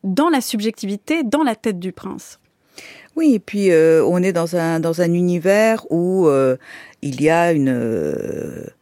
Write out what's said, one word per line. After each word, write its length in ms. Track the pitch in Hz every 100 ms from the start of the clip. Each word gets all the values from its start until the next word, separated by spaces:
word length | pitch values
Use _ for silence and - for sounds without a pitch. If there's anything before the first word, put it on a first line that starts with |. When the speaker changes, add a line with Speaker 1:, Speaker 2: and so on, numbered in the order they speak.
Speaker 1:
dans 240 | 196 185 320
la 140 | 285
subjectivité, 800 | 233 220 214 220 196 202 - 320
dans 180 | 247 285
la 140 | 294 220
tête 220 | 226 180
du 120 | 185
prince. 480 | - 190 - - - _ _ _ - - - - -
Speaker 2:
Oui, 160 | 320
et 40 | 226
puis, 320 | - 202 196
euh, 340 | 165 160 160 123
on 160 | 180
est 100 | 185
dans 240 | 170 165 175
un, 220 | 165 165
dans 220 | 165 165
un 120 | 175
univers 720 | 175 180 175 170 202 220 220 -
où, 360 | 165 180 190 170
euh, 280 | 139 135 127 - - - _
il 220 | 147 131
y 80 | 151
a 220 | 165 170
une, 180 | 165 135
euh, 920 | 123 117 110 76 67 - 71 73 - - _